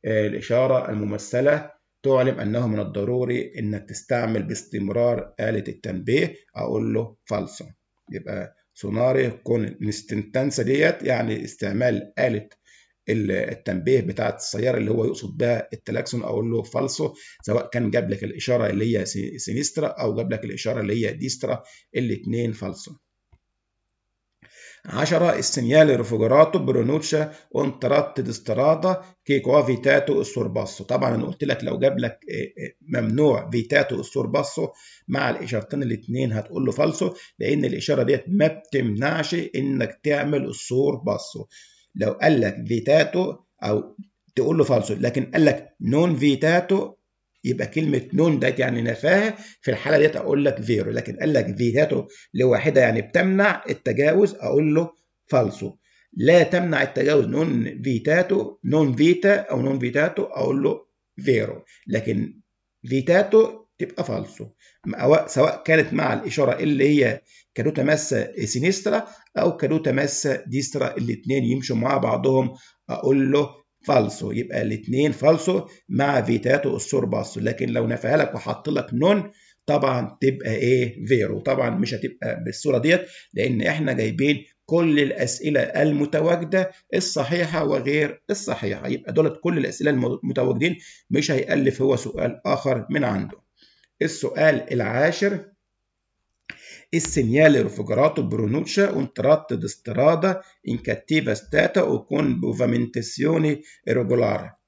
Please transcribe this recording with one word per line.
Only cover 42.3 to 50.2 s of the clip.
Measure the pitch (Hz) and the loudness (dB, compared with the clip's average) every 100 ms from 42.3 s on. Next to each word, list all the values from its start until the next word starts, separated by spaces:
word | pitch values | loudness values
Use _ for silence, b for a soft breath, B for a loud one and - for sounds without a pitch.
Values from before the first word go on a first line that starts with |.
| 143 | 4
لك | 104 92 110 | 2 -2 -4
فيتاتو | 117 139 156 147 175 147 - _ _ | -2 4 4 4 0 -4 -6 _ _
أو | 107 107 - - - _ _ - | -2 -2 -4 -18 -20 _ _ -2
تقول | 127 165 | 2 4
له | |
فالصو، | 139 123 101 | 4 4 0
لكن | 104 120 - 120 | -2 -2 -2 -2
قال | - 151 | 4 4
لك | - - _ | 4 -8 _
نون | 117 139 175 143 | 0 2 2 2
فيتاتو | 147 131 156 175 175 196 - - _ _ _ _ 123 | 2 2 2 2 2 -2 -2 -12 _ _ _ _ -4
يبقى | 120 120 | -4 -2
كلمة | 156 156 131 127 | -2 0 -2 -2
نون | 139 165 143 | 2 2 2
ديت | 131 131 | 0 0
يعني | 127 117 | -2 0
نفاها، | 117 113 151 190 214 214 B B | -2 0 2 4 2 -4 B B
في | - | -4
الحالة | 120 147 151 | -2 2 4
ديت | 151 | 4
أقول | - | 2